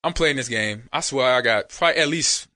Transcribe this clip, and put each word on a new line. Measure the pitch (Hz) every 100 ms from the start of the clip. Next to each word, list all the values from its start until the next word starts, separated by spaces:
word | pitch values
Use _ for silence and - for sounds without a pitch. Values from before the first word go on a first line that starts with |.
I'm | 170
playing | 170 156 139
this | 120
game. | 113 107 104 120
I | 151
swear | - 135 127
I | 127
got | 117 107 -
probably | - 170 160
at | 147
least | 165 143 - -